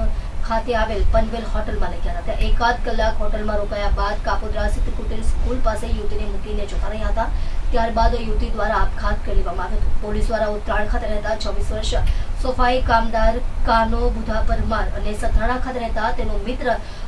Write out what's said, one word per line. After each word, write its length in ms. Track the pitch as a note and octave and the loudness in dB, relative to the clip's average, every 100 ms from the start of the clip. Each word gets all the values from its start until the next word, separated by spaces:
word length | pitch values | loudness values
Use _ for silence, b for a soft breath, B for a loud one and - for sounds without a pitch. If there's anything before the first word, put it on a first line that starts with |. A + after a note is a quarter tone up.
| A3 - B B - | 0 0 B B -2
ખાતે 280 | A3+ A3+ A3+ | 0 0 0
આવેલ 280 | G#3+ G3 F3+ | 0 2 4
પનવેલ 320 | - A3+ A3+ | 4 2 -2
હોટલમાં 480 | A3 G#3+ G#3+ G#3+ - | -4 -2 0 0 0
લઈ 80 | - | 0
ગયા 140 | - | -2
હતા. 80 | - | -2
ત્યાં 180 | - G#3+ | -2 0
એકાદ 360 | A3+ - A#3 B3 - | 2 4 2 0 0
કલાક 340 | A3+ A3+ - | 0 2 2
હોટલમાં 380 | G#3 G#3+ G#3+ G#3 | 2 0 0 -2
રોકાયા 320 | G3+ G#3 G#3 | -2 -2 0
બાદ 360 | - G3+ G#3 - | 0 0 -2 -2
કાપોદ્રા 420 | - G#3+ G#3+ G#3+ | -2 -2 -2 0
સ્થિત 300 | G#3 - - | 0 0 -2
કુટીર 240 | - - | -2 0
સ્કૂલ 360 | - - - B3+ | 2 2 2 2
પાસે 240 | A3+ G#3 A3+ | 2 0 -2
યુવતીને 380 | A3+ G3+ - G#3+ | -2 0 0 0
મૂકીને 400 | G#3 G#3+ G#3 G3 | -4 -2 -4 -4
જતા 240 | - G#3+ | -2 -2
રહ્યા 180 | A3 G#3+ | -2 -2
હતા. 240 | A3+ A3+ - B B B | 0 0 -2 B B B
ત્યારબાદ 420 | A#3+ A3+ A3 A3+ | 2 2 2 2
યુવતી 360 | A#3 A3+ G#3 - | 2 0 0 0
દ્વારા 260 | G#3 G3+ A3 | 0 0 2
આપઘાત 500 | - - G#3+ G#3 G#3 | 0 0 -2 -2 0
કરી 100 | G3 | 2
લેવામાં 300 | F#3+ F3 F3+ | 2 0 -2
આવ્યો 140 | G#3+ | 0
હતો. 280 | - - G#3 | 2 2 2
પોલીસ 180 | G#3 G#3 | 0 0
દ્વારા 220 | A3 G#3+ | 0 -2
ઉત્તરાયણ 400 | G#3 A3 G#3 G#3 | -2 -2 -2 0
ખાતે 200 | A3+ G#3+ | 0 0
રહેતા 280 | G3+ A3 A3 | -2 -2 -4
છવ્વીસ 360 | G#3 G3+ - | -2 0 0
વર્ષ 220 | - - - - B B - | 0 0 2 2 B B -2
સફાઈ 380 | C4 B3+ G#3+ G#3 | -2 2 2 2
કામદાર 560 | - A3+ A3 A3+ G#3+ G#3 | 2 2 2 2 2 2
કાનો 720 | - - B3+ A3+ A3 A#3 A#3+ | -2 0 2 2 2 2 0
બુધા 340 | A3 A3 A3 A3 | -2 -2 -2 0
પરમાર 400 | A3 G#3+ G#3+ G#3 G3 | 0 0 -2 -2 -2
અને 220 | G#3 G#3+ | -2 -2
સથાણા 400 | A#3 A3 A3+ B3 | 2 2 2 0
ખાતે 220 | B3+ B3 | -4 -4
રહેતા 320 | A3+ G#3+ A3 | -4 -2 0
તેનો 260 | - G#3+ G#3 | 0 0 -2
મિત્ર 380 | G#3+ B3+ B3 A3 B B | -2 -4 -2 -2 B B